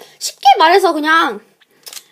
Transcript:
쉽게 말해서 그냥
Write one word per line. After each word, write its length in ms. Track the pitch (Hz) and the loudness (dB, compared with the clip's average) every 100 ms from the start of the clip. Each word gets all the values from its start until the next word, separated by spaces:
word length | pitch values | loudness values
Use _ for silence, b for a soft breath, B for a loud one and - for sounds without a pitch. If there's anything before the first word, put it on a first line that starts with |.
| B B | B B
쉽게 400 | - - 807 554 | -14 -2 0 2
말해서 340 | 320 381 359 | 4 2 0
그냥 480 | 311 302 330 320 208 _ _ _ B B B B | -2 -2 0 -2 -6 _ _ _ B B B B